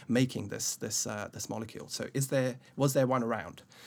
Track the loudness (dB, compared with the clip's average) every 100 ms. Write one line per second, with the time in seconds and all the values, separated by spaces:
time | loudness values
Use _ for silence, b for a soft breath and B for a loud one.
0 | B 4 4 0 -4 -4 -4 -4 -4 -2
1 | -2 -4 -6 -8 -6 -6 -6 -10 -10 -8
2 | -4 -2 0 2 0 -4 B 2 4 6
3 | 4 4 2 -2 -4 -12 -20 B